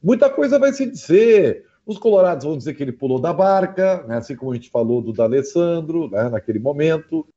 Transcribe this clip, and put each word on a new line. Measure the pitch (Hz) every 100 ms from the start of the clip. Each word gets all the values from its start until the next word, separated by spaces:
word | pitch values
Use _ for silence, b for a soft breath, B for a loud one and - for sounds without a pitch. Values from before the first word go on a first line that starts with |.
muita | 165 262 277
coisa | 277 285 277
vai | 277
se | 269 262
dizer. | - - 175 226 220 151 - b b
Os | - 208
colorados | 233 202 185 165
vão | 139 151
dizer | 117
que | 143
ele | 139
pulou | 120 135 127
da | 147
barca, | 175 190 196 185 185 190 180 127
né, | 117
assim | 113 127
como | 131
a |
gente | 120 -
falou | 123 113 120
do | 113
D'Alessandro, | 113 113 131 139 175 170 170 156 165 147
né, | 101 120
naquele | 113 - 107
momento | 123 143 156 160 - 160 -